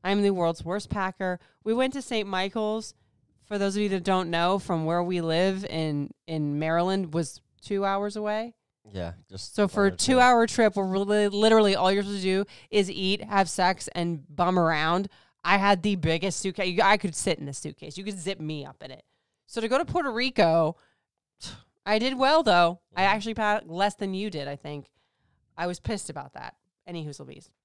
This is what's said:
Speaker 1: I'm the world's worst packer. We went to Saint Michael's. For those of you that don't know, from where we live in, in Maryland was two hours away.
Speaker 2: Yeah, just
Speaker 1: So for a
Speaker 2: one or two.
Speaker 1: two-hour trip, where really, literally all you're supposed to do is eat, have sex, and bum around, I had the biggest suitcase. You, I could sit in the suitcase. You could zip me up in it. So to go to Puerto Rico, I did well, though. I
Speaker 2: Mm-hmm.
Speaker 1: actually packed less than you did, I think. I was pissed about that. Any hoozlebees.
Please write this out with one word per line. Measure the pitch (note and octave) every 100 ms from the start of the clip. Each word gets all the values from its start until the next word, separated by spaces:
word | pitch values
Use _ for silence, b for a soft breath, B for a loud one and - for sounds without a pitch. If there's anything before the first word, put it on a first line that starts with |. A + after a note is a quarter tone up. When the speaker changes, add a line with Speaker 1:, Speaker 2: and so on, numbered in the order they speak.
Speaker 1:
I'm | F#3 G3+
the | G3+
world's | F#3+ E3+ E3
worst | D#3+ G3 -
packer. | G#3 F#3+ - F#3 F3+ b b
We | -
went | A3+ C4
to | C4+
Saint | - A#3 G3+
Michael's. | F#3 F#3+ A3 G#3+ A3 G#3+ - _ _ _ _ _
For | G#3
those | G3 G3
of |
you | G#3
that | F#3+
don't | F3 F#3 F3
know, | E3+ F3 G3
from | - E3+
where | D#3+ E3+
we | F3 F3+
live | E3 D#3+ F#3+ F#3+ G3
in, | D#3+ D#3+ C#3+ C#3+ - -
in | D#3+ D3 C#3+
Maryland | D#3 E3 F3 G3 F3+
was | D#3 D#3+ - _ _
two | - G3+ G3
hours | G3 G#3 G#3
away. | G#3+ G#3+ A#3 - _ _ -
Speaker 2:
Yeah, | G2 E2+ F2 _
just | F#2+ - -
Speaker 1:
So | G3+
for | -
a | G3
Speaker 2:
one |
or | -
two. | -
Speaker 1:
two-hour | C4 B3 A#3+ A3+
trip, | - A3 G3
where | F#3+
really, | F#3+ G3+ G#3 G#3
literally | G3+ G#3+ A3 G#3 G3
all | F#3
you're | G3
supposed | G3 G3+
to |
do | F#3 F#3+ G3+ B B
is | G#3 F#3+
eat, | - F#3+ G3
have | G#3 G3 F#3+
sex, | - F3+ F#3 - -
and | E3+ E3 -
bum | D3 F3 F#3
around, | E3 D#3 D#3 F3 G3 b b b
I | E3 G3
had | G3 G3
the | G#3 G3
biggest | D#3+ E3 F#3+ -
suitcase. | F#3+ F#3 F#3
You, | F3+
I | G3 G#3
could | F#3+ D#3
sit | - E3+
in | C#3+
the |
suitcase. | C#3 D3+ C#3+ D3 E3+
You | G3
could | G3
zip | E3 F#3+
me | D#3 D#3 C#3
up | C3+
in | C3+
it. | C3 _ _ _ _ _
So | -
to | A3
go | C4
to | D#4+
Puerto | F4+ C#4+
Rico, | A3+ B3+ B3+ E3+ E3 D#3+ E3+ _ _ _ _ _ _ B B B _ -
I | A3
did | B3 C4
well, | C4 D#4
though. | B3+ F3 E3+ F3+ _ -
I |
Speaker 2:
Mm-hmm. | F#3+ G#3+
Speaker 1:
actually | G#3+ A3
packed | G#3+ G#3 -
less | E3 G3+ -
than | G3
you | F#3+ G#3
did, | E3 C#3
I | C#3+
think. | D3 D3 C#3 _ _ _ _ _ _ -
I | F3
was | F3
pissed | - E3+ -
about | C#3+ C3+
that. | - A#2 - _ _ -
Any | E3+ D3+
hoozlebees. | C#3 C3+ C#3 - _